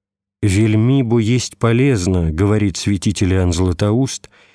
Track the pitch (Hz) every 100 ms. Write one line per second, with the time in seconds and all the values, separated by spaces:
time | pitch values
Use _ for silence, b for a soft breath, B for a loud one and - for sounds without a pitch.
0 | _ _ _ _ 104 95 110 110 117 139
1 | 120 117 107 123 - - 117 117 139 117
2 | 90 92 82 80 101 107 101 85 - 101
3 | - 98 95 95 90 85 92 85 104 110
4 | 131 - - b b